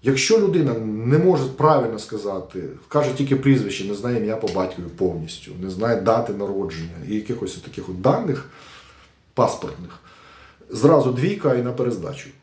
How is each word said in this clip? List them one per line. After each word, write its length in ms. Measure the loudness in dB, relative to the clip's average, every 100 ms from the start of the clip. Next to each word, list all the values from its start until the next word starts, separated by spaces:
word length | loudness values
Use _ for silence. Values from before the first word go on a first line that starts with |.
Якщо 360 | 2 2 4 4
людина 340 | 4 2 2 0
не 340 | -4 -4 2 4
може 280 | 6 4 0
правильно 540 | 2 4 4 2 -4
сказати, 640 | -8 -6 -4 -6 -8 -10 -10 -12 -2
каже 260 | 0 0
тільки 220 | -2 0 2
прізвище, 500 | 4 4 2 -4 -6
не 80 |
знає 240 | -4 -2 -2
ім'я 180 | -2 -2
по 120 | -2
батькові 380 | -2 -4 -6 -12 -2
повністю, 540 | -2 -2 -8 -12 -14 -10
не 80 | -8
знає 320 | -4 0 0
дати 320 | 2 2 2
народження 640 | -4 -4 -4 -4 -6 -12 -12 -6
і 80 | -6
якихось 400 | -4 -6 -6 -8
таких 340 | -12 -12 -10
от 120 | 0
даних 480 | 2 2 0 -4 -8 -20 -20 -20 -20 -20 _ _ _
паспортних, 640 | 0 0 0 -8 -10 -14 -18 -20 -20 -20 -20 -20 _ -10
зразу 420 | 2 6 6 4
двійка 440 | 2 0 0 0 0
і 80 |
на 80 | 0
перездачу. 580 | -2 -2 -2 -6 -10 -16 -20